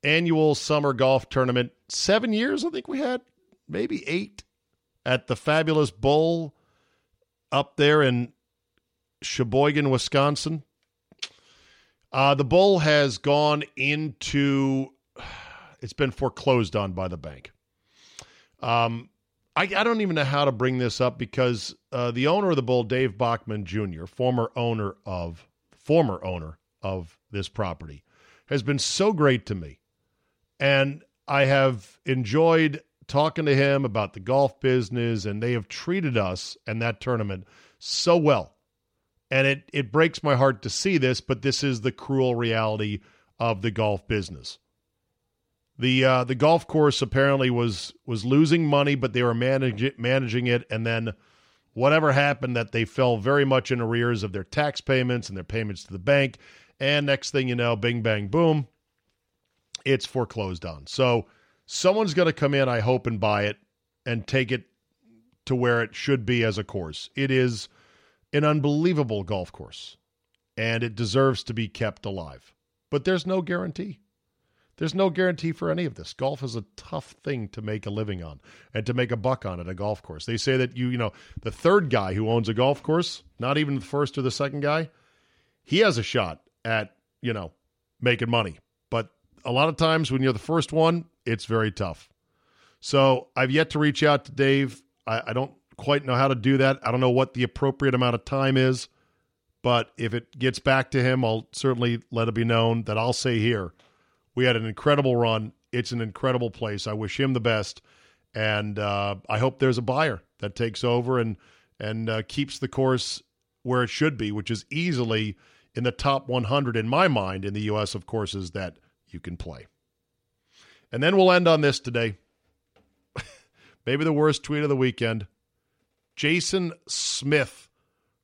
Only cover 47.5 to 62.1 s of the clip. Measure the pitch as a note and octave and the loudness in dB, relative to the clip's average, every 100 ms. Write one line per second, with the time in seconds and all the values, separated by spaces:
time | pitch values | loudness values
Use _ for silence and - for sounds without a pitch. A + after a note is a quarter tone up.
47.5 | A#2+ A#2+ G2 - - - A2+ A2+ C#3 D#3 | 0 -2 -4 -10 -14 -8 -6 2 4 6
48.5 | E3+ D#3 C#3+ C#3+ C#3 B2 B2 B2 A2+ B2+ | 4 4 2 2 0 -2 0 0 0 0
49.5 | C3+ C3 G#2 C3 - A#2+ C3 B2+ A#2 B2 | 2 0 0 -4 -2 0 0 0 -2 0
50.5 | A#2+ - A2+ A2+ A2+ A2+ G2+ _ _ _ | 0 0 -4 -2 -2 -4 -8 _ _ _
51.5 | _ _ - C3 D#3 D#3 C3+ C#3+ C3+ B2+ | _ _ 0 4 4 4 4 2 0 -2
52.5 | A#2+ A#2 A#2 A2 - B2+ A2+ G#2 C#3+ C3+ | -4 -2 -2 -2 0 2 2 2 2 4
53.5 | C3 - B2 A2+ A#2+ A#2+ A#2 G2+ F#2+ F#2 | 2 2 -2 0 0 0 0 -2 -6 -6
54.5 | - D3 - - C3+ B2 B2 G#2+ F#2+ F2 | -2 -2 -4 0 0 2 -2 -4 -12 -8
55.5 | A2 G#2+ F#2+ - F#2+ F#2+ C#3+ C3+ - - | -6 -6 -8 -12 -6 2 2 2 -4 -20
56.5 | - _ _ C3+ D3 C#3+ C#3 - C#3 B2+ | -20 _ _ -2 0 0 0 0 -2 0
57.5 | A#2+ A#2+ A2+ A#2+ A#2+ A2+ G#2+ G2+ D3+ E3+ | 0 0 0 0 0 0 0 0 2 4
58.5 | D#3 C3 _ _ _ _ _ _ _ _ | 2 -2 _ _ _ _ _ _ _ _
59.5 | _ _ - - C3+ - C3 A#2+ - G2 | _ _ -8 -2 0 0 -4 -4 -4 -6
60.5 | F2 F2+ D2+ C#2+ - B2+ A#2+ - _ _ | -6 -10 -14 -10 0 2 2 0 _ _
61.5 | _ - - F#3 G#3 A3 | _ -12 0 2 2 0